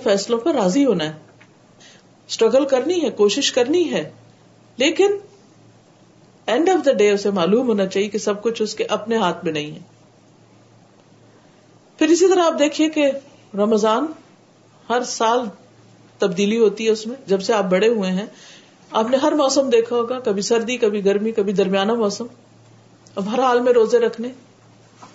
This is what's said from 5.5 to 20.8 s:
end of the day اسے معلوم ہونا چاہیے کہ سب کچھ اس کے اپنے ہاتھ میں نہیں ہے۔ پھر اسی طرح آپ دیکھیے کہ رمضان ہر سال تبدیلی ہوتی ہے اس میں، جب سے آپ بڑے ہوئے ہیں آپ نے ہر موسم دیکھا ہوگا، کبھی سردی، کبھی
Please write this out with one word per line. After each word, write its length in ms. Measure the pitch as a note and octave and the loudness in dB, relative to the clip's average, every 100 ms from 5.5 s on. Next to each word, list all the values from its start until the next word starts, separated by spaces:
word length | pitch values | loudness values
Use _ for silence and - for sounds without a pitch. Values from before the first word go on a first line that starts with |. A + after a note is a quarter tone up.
| _ _ _ _ _ _ _ _ _ - | _ _ _ _ _ _ _ _ _ -4
end 180 | B3 F4+ | 0 2
of 80 | F4+ | 2
the 160 | C#4 G#3 | 2 2
day 120 | G#3 | 2
اسے 160 | G3+ G3+ | 2 0
معلوم 380 | G3 E3+ A#3 B3+ | 0 2 2 2
ہونا 180 | G#3 F#3 | 0 0
چاہیے 220 | G3 G#3 | -2 -2
کہ 100 | G#3 | -4
سب 240 | G#3 G#3 | -4 -4
کچھ 200 | A#3 A3+ | -4 -4
اس 120 | G#3+ | -6
کے 100 | - | -4
اپنے 320 | - G#3 G#3+ A3+ | -4 -4 -2 0
ہاتھ 280 | F3+ E3+ | 0 -2
میں 80 | E3+ | -6
نہیں 180 | D3+ D3+ | -6 -8
ہے۔ 100 | D#3+ - _ _ _ _ _ _ _ _ _ _ _ _ _ _ _ _ _ _ _ _ - | -14 -20 _ _ _ _ _ _ _ _ _ _ _ _ _ _ _ _ _ _ _ _ -2
پھر 100 | D#4 | 2
اسی 200 | E4 F#4 | 4 4
طرح 140 | F#4 | 4
آپ 160 | E4 D#4+ | 2 2
دیکھیے 300 | D4 D#4 D#4 | 0 0 -2
کہ 220 | D#4 C#4 C4+ - - _ | 2 0 -2 -10 -20 _
رمضان 520 | G3 G#3+ G#3+ G#3+ A3+ D#4 - - _ _ _ _ _ - | -4 0 2 2 0 -2 -8 -20 _ _ _ _ _ -4
ہر 120 | A#3+ | -4
سال 380 | A#3+ - A3+ B3 A3 - - _ - - - - | -4 -2 0 0 -2 -12 -20 _ -20 -20 -14 -4
تبدیلی 400 | F#3+ F3 G3+ A#3 | -2 0 0 2
ہوتی 280 | G#3 G#3 A3 | 2 2 -2
ہے 40 | |
اس 160 | G#3+ A3 | -2 -4
میں، 100 | C4+ E3+ | -10 -4
جب 140 | F#3+ | -2
سے 120 | G#3+ | 0
آپ 120 | G#3+ | 0
بڑے 240 | F#3+ F#3 A3 | 0 2 2
ہوئے 220 | A3 F#3 | 0 -2
ہیں 160 | F#3 A3+ - - - - _ - | -4 -6 -14 -20 -20 -20 _ -6
آپ 200 | G#3+ A3+ | -4 0
نے 60 | C4+ | 0
ہر 160 | D4+ | 0
موسم 380 | D4+ C4+ C#4 C4 | 2 2 2 2
دیکھا 260 | A#3 A3+ A#3+ | 2 2 -2
ہوگا، 240 | A#3 B3+ | -2 -4
کبھی 220 | A#3+ G3+ | -4 -2
سردی، 340 | G3 A#3 A3 | 0 0 0
کبھی 280 | B3 | -2